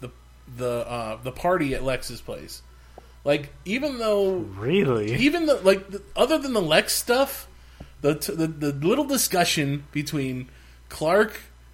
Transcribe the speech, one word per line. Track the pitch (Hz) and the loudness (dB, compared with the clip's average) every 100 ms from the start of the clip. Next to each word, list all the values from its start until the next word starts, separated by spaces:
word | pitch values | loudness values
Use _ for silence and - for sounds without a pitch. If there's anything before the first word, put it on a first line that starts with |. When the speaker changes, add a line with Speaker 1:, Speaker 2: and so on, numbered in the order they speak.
Speaker 1:
the, | 123 - - - - 120 | -16 -16 -20 -20 -18 -6
the, | 123 120 117 | -4 -2 -4
uh, | 120 110 113 | -6 -6 -8
the | 123 | -8
party | - 175 180 143 | -2 2 2 2
at | 123 | -2
Lex's | 131 127 - 117 | -2 -4 -6 -12
place. | - 90 73 - - - - - - - | -12 -12 -12 -16 -20 -20 -20 -20 -20 -6
Like, | 139 147 139 - | 0 0 -2 -12
even | - 240 294 247 | -6 -4 -4 -2
though | 220 202 196 185 | 0 2 2 0
Speaker 2:
Really? | 104 95 117 190 160 113 104 123 | -4 -6 0 2 4 2 0 2
Speaker 1:
even | 277 339 311 | 2 2 2
though, | 262 | 4
like, | 190 196 - | 4 4 0
the, | 196 - 220 | -12 -8 0
other | 254 311 | 2 2
than | 269 | 0
the | 233 | 0
Lex | 160 165 214 | 4 4 4
stuff, | - - 247 277 - - - - - - - | 0 2 2 2 -2 -16 -20 -20 -20 -20 -2
the, | 143 | 0
t-, | 151 - | 0 -2
the, | 160 160 | -2 -2
the | 147 147 | -2 -4
little | 139 160 262 | 0 2 2
discussion | 277 269 - 185 175 - 139 143 139 | 2 0 2 2 2 2 0 -2 -6
between | 147 143 151 131 127 131 - - - - | -6 -4 -4 -4 -6 -10 -16 -20 -20 -18
Clark | - 151 196 214 - - - - | -4 2 4 4 -2 -18 -20 -20